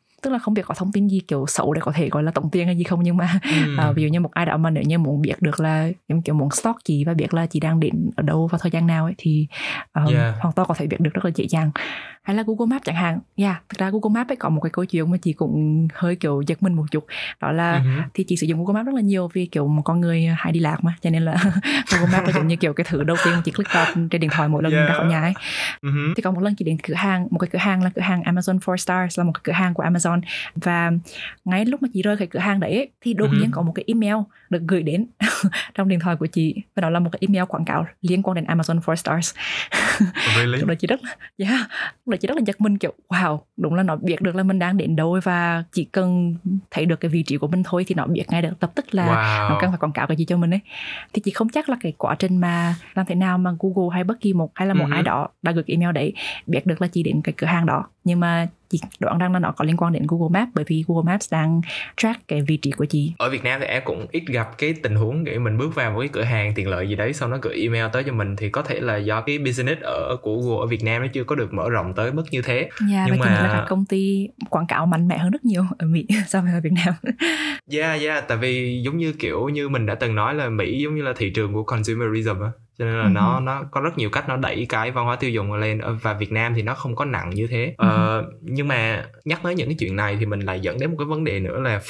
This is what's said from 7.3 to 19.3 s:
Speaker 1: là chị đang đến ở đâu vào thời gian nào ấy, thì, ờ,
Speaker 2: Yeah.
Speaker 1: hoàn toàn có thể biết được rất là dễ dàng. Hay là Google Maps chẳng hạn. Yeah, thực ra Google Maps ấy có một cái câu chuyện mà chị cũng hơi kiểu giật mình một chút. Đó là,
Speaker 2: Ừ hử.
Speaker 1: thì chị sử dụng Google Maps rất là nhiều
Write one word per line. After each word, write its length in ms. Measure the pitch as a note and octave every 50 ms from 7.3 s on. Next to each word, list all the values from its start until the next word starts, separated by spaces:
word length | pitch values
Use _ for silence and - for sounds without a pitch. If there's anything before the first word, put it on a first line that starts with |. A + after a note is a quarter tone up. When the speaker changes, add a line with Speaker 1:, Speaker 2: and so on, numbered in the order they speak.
| -
Speaker 1:
là 120 | E3 E3
chị 140 | D#3+ - D#3
đang 200 | D#3 D#3+ E3 D#3+
đến 300 | D#3 - - - E3 - -
ở 60 | -
đâu 240 | D#3 C#3+ D#3 D#3+ E3
vào 120 | E3 E3+ E3+
thời 80 | - F3
gian 160 | D#3+ E3 E3+
nào 180 | E3 E3 D#3+ D#3+
ấy, 100 | E3 - -
thì, 280 | - E3 D3+ D3+ D3+ D3 - - - - - - - -
ờ, 120 | - D#3 D3 C#3+
Speaker 2:
Yeah. 220 | B2 A#2+ A#2 A2+ A2 A2
Speaker 1:
hoàn 140 | A#2 E3+ D3+
toàn 140 | - F3+ -
có 60 | E3+
thể 120 | - D3+
biết 140 | D3+ - -
được 100 | E3+ D3+ -
rất 100 | - -
là 60 | F3+ D#3+
dễ 100 | - - -
dàng. 220 | - D#3+ D#3+ D3+ D3+ - - - - - - - - -
Hay 140 | - - G3
là 60 | G#3+ A3+
Google 200 | G#3+ A3 G#3+ A#3+ A3+
Maps 140 | B3+ C4+ -
chẳng 120 | - E3
hạn. 240 | E3 F3+ E3+ E3 E3+ - _ _
Yeah, 260 | - G3+ G3+ F3+ D#3+ - -
thực 100 | - -
ra 120 | F#3+ F#3+
Google 240 | F#3+ A3 G#3 G#3+ G#3
Maps 160 | A#3 B3 B3
ấy 60 | C4+
có 120 | B3 - C#3+
một 120 | D#3+ D3+
cái 100 | D3+ E3
câu 140 | - - F#3
chuyện 260 | F#3+ - E3 D#3+ E3
mà 60 | F3+ F3+
chị 100 | - F3
cũng 560 | D3+ - E3+ C#3+ D3+ D3+ D#3 D3+ D#3 D#3+ D#3+ D#3+ -
hơi 220 | - - F3 F3
kiểu 260 | F3 - D#3 C#3+ C#3 C#3+
giật 160 | C#3+ E3 -
mình 120 | - F#3+ F3
một 100 | D#3+ D#3 D3+
chút. 140 | - D3+ D3+ - - - - - - -
Đó 120 | - C#3+
là, 200 | D3 E3 E3+ E3+
Speaker 2:
Ừ 60 | E3+ C#3
hử. 220 | C3 C3 C3 D3 E3 - -
Speaker 1:
thì 100 | - F#3+ -
chị 80 | F3+
sử 100 | E3 D#3
dụng 120 | D#3 E3 D#3+ E3+
Google 100 | F#3+ G3+
Maps 120 | G#3+ A3+
rất 80 | C4+ C#4
là 60 | B3+
nhiều 280 | G#3 G3+ G3+ F#3 F3+ E3+